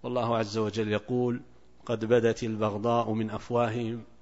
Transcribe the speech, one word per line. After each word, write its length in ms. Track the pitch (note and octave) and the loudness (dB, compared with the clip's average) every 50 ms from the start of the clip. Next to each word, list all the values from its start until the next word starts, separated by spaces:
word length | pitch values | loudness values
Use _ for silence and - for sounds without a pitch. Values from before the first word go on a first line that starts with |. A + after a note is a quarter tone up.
| - | -6
والله 340 | A#2+ B2 B2 A#2 A2+ A#2 | -2 -2 0 0 2 2
عز 200 | A2+ A2+ G2+ G#2 | 2 0 0 0
وجل 340 | A2+ G#2+ G#2+ G2+ A2+ A2 G#2+ | -2 -2 0 0 -2 0 0
يقول: 500 | G#2+ G#2 - - B2+ B2 B2 B2 A#2+ B2+ - - - - - - - - - | 0 -2 -2 -2 0 0 2 0 0 -4 -6 -14 -20 -20 -20 -20 -20 -16 -4
"قد 200 | - A#2+ A2 A2+ | -4 -2 -2 2
بدت 380 | G#2+ A#2+ B2 A2+ A#2 A2 - B2 | 4 4 6 6 4 2 2 -2
البغضاء 680 | A2+ A2 G#2+ A2 A2 G2+ G#2 G#2 A#2 A#2 A#2 A#2 A2 | -4 -2 0 0 -2 0 0 0 2 2 2 2 0
من 180 | A2 A2 A2 G#2+ | 0 -2 -2 -4
أفواههم 720 | G#2 G#2 - - B2 A#2+ A#2 A2+ A2 A#2+ A#2 A2+ A#2+ A#2 G#2+ - - - | -4 -8 -6 -2 0 2 2 2 0 -4 -4 -4 -6 -8 -10 -16 -20 -20